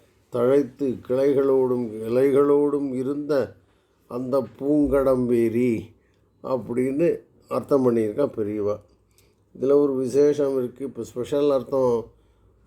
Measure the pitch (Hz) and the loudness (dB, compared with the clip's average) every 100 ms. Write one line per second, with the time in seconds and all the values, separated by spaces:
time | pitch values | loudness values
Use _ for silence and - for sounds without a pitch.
0 | _ _ _ 123 120 143 123 - 139 101 | _ _ _ -2 2 2 0 -4 -6 -6
1 | - 127 139 135 139 135 127 123 117 110 | -4 0 2 2 2 2 2 0 -4 -8
2 | 113 120 139 135 143 143 147 143 143 127 | -2 2 4 4 4 4 2 -2 -4 -4
3 | 131 143 147 143 101 - _ _ _ _ | -4 -4 -2 -2 -2 -8 _ _ _ _
4 | - 123 127 135 110 - 135 151 143 139 | -12 -10 -2 -2 -2 -4 0 2 2 2
5 | 135 127 123 120 113 113 123 110 - _ | 2 2 2 2 2 2 0 -2 -6 _
6 | _ _ _ _ 127 131 104 120 131 139 | _ _ _ _ -6 -6 -4 -4 -2 0
7 | 170 - - _ - 123 117 143 127 117 | 0 -2 -8 _ -8 -6 0 2 2 2
8 | 107 110 139 - 104 107 101 104 - _ | 0 -2 -4 -4 -6 -4 -4 -4 -10 _
9 | _ _ _ _ _ - 127 143 143 131 | _ _ _ _ _ -4 2 2 2 0
10 | 127 131 147 143 139 135 123 - 135 117 | 0 2 2 2 0 -2 -4 -8 -12 -10
11 | 107 123 117 143 147 135 117 135 127 117 | -10 -8 -4 0 0 0 -2 0 0 0
12 | 113 _ _ _ _ _ | -4 _ _ _ _ _